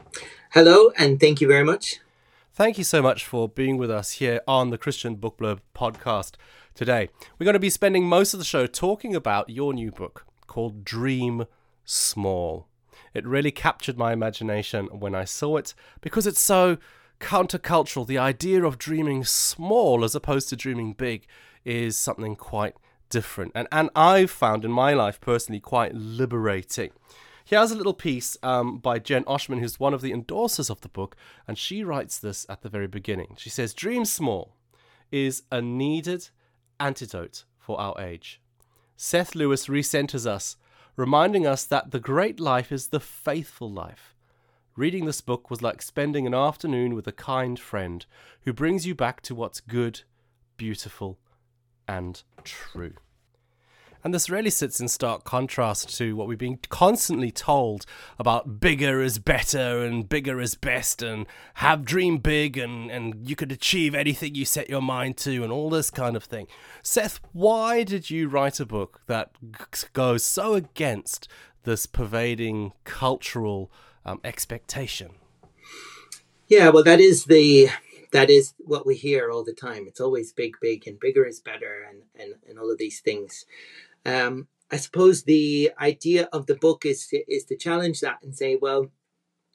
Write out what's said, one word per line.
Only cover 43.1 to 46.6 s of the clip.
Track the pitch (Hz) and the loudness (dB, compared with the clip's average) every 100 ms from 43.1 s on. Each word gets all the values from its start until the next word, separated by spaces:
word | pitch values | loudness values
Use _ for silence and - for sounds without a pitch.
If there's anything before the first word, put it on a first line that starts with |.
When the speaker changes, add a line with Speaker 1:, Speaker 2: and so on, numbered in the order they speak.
| - - 147 147 - 113 | -10 -6 -6 -8 -14 -14
Speaker 2:
life. | 98 85 - - _ _ _ _ _ _ - | -12 -12 -16 -20 _ _ _ _ _ _ -4
Reading | 147 185 156 | -4 -2 -4
this | 143 | -6
book | - 123 - | -6 -6 -6
was | 117 | -6
like | 117 - | -6 -6
spending | - - 147 147 131 | -8 -6 -4 -2 -2
an | |
afternoon | 123 143 147 | 0 0 -2